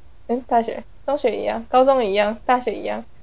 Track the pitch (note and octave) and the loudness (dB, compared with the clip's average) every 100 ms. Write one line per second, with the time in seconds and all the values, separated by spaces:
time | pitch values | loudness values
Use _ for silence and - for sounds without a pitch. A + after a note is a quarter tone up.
0 | - - - B3 - A#3+ A3+ - - - | -20 -16 -6 -6 0 0 0 -8 -14 -12
1 | - C#4+ A#3+ G3+ G#3 A3 A3+ B3+ C4 C4 | -4 -2 -2 -2 -4 -6 0 4 6 4
2 | G#3+ G3 G#3 A3 - B3+ B3 G3+ G#3 G#3+ | 2 2 0 -2 0 0 0 -6 -6 -8
3 | A3+ - | -10 -18